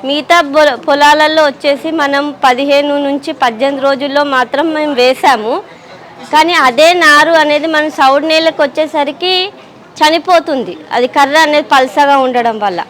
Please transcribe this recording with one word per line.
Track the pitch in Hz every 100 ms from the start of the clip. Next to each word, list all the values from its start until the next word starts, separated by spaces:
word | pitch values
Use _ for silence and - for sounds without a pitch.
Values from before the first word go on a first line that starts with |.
| 262
మిగతా | 294 294 339
బొ-, | 294 285 302 240
పొలాలలో | - 285 294 294 302 311 302
వచ్చేసి | 277 294 277 320
మనం | 320 285 277 294 285
పదిహేను | 269 247 277 285 294 285
నుంచి | 285 277 302
పద్దెనిమిది | 302 247 220 269 277
రోజుల్లో | 277 277 285 277
మాత్రం | 294 262 247 269 320
మేము | 311 302
వేసాము. | 262 247 262 320 240 214 320 - - - - - - -
కానీ | 294 320
అదే | 339 262 240 320
నారు | 359 320 294 311
అనేది | 330 302 294 320
మన | 311 302
సౌడు | 302 269 277 311
నేలకు | 320 320 311
వచ్చేసరికి | 285 - 311 311 285 294 359 370 381 - - - - -
చనిపోతుంది, | 302 330 330 339 339 269 180 - -
అది | 240 247
కర్ర | 294 277 302
అనేది | 311 302 302
పలసగా | 277 262 294 285 277
ఉండడం | 262 247 233 214
వల్ల. | 202 175